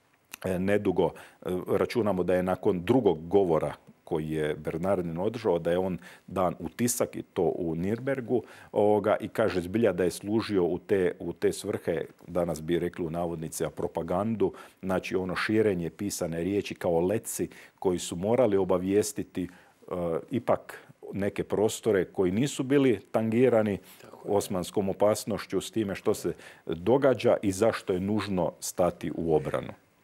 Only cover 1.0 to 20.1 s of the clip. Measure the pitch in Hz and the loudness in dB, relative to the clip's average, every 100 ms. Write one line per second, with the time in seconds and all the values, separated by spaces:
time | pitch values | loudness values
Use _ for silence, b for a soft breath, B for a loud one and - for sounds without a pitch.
1 | 80 - - _ 80 90 - 98 95 120 | 0 -2 -16 _ -6 -4 -2 0 2 0
2 | 104 92 87 90 92 90 107 90 87 127 | 0 0 2 2 2 0 0 0 2 4
3 | 101 80 82 101 90 78 73 - - _ | 4 0 2 4 4 2 0 -6 -16 _
4 | - 80 78 78 76 76 78 80 92 92 | -6 -4 -2 -2 -2 -4 -6 -4 0 0
5 | 85 82 107 117 107 85 82 90 92 85 | -2 -4 -4 -2 0 2 2 0 0 -4
6 | B B - 92 87 - 82 - 117 - | B B -8 -2 0 -2 -8 -2 -2 0
7 | 113 87 - 98 82 - 82 82 95 120 | -4 -4 -6 0 0 0 -4 -2 -2 -2
8 | 131 135 113 120 B B B 107 104 104 | -4 -4 -2 -2 B B B 2 4 4
9 | 104 92 107 - 104 90 87 110 107 90 | 2 0 0 0 0 0 -2 2 2 2
10 | 90 - 101 110 104 95 85 87 - 101 | 0 -2 -2 -2 0 0 2 -2 0 2
11 | 87 - 87 - 101 - 98 107 - 80 | 2 -2 -8 -2 -2 0 -4 -4 -4 -4
12 | - - - 87 85 78 78 85 85 90 | -6 -12 -6 -2 -2 -4 -2 0 0 -4
13 | 82 85 85 82 78 - 78 - - 82 | -6 -4 -4 -6 -8 -6 -6 -4 -6 -4
14 | 80 90 110 107 92 B B _ 92 92 | -2 0 0 0 0 B B _ -2 -2
15 | - 92 92 82 - 107 110 90 82 - | 0 -2 -2 -2 2 2 4 2 -4 -4
16 | 101 - 87 82 90 101 - 85 92 82 | -6 -4 -4 -2 0 0 -2 -4 0 2
17 | 92 113 - - 87 B B _ 95 87 | 2 0 -4 -6 -6 B B _ -2 0
18 | - 85 101 123 113 98 92 92 92 101 | -4 -4 0 2 4 2 2 0 2 2
19 | 104 - - 92 87 b b b - 90 | 2 -4 -6 -6 -6 b b b -10 -4
20 | 85 | -2